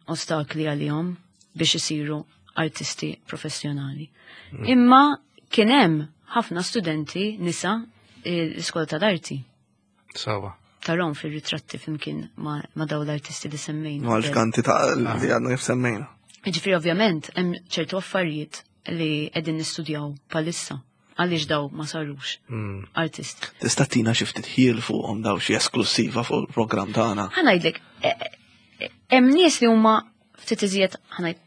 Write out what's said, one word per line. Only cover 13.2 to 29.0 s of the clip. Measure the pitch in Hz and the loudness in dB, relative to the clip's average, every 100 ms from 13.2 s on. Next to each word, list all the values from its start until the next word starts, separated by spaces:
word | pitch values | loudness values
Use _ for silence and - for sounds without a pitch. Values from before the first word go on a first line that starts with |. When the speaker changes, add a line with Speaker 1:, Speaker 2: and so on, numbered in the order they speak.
| - - 147 | -6 -10 -10
Speaker 1:
li | 147 | -10
semmejna. | - 151 156 143 120 | -8 -6 -6 -4 0
Speaker 3:
Ma | 110 | 0
l-ġganti | 143 131 113 120 | 2 2 2 2
ta-, | 113 - 135 | 4 4 4
li | 131 117 | 2 0
Speaker 2:
Ah. | 113 | 0
Speaker 3:
għadna | 127 120 123 | 2 2 0
kif | 131 | -2
semmejna. | - 127 123 104 143 - _ - | 0 0 0 -2 -8 -16 _ -10
Speaker 1:
Jiġifieri | 196 170 196 180 | -6 -4 0 0
ovvjament | 170 175 220 160 - | 2 2 2 2 -4
hemm | - 180 175 | -2 -2 -2
ċertu | - - 160 185 | -6 -4 -2 -4
affarijiet | - 190 170 151 147 - - _ | -2 -2 -2 -4 -8 -12 -20 _
li | - 165 160 151 151 | -8 -4 -2 -2 -4
qegħdin | 170 160 160 | -4 -4 -4
nistudjaw | 151 - 160 151 147 143 - | -4 -6 -6 -6 -6 -10 -6
bħalissa. | 165 160 - - 143 - _ _ - | -4 -2 -4 -8 -10 -12 _ _ -4
Għaliex | 175 165 147 | 0 0 0
daw | 151 143 | -2 -2
ma | 151 151 | -6 -8
sarux | 160 147 139 - - | -6 -8 -8 -10 -10
Speaker 2:
Mm. | - 113 104 98 - | -8 -8 -6 -8 -8
Speaker 1:
artisti. | - 160 - - - - - | -4 -4 -4 -12 -10 -12 -4
Speaker 3:
Tista' | 117 - 139 | -2 2 2
tina | 123 113 | 4 2
xi | 113 110 | 2 0
ftit | - - | -4 -4
ħiel | - 127 113 | 4 4 4
fuqhom | - 156 104 104 | -2 -4 -2 -2
daw | 110 95 | 0 0
xi | - | 2
esklusiva | 107 - 123 101 - 110 120 | 2 0 0 0 2 0 0
fuq | 120 - - | -2 -2 -2
il-programm | - 110 101 98 | -2 0 0 -2
tagħna? | 110 113 104 98 | 0 0 0 -2
Speaker 1:
Ħa | - | 2
ngħidlek, | 294 180 - - - - | 4 4 2 -4 -12 -4
e, | - - - - _ _ _ - | -2 -2 -6 -14 _ _ _ -12
e, | - _ | -12 _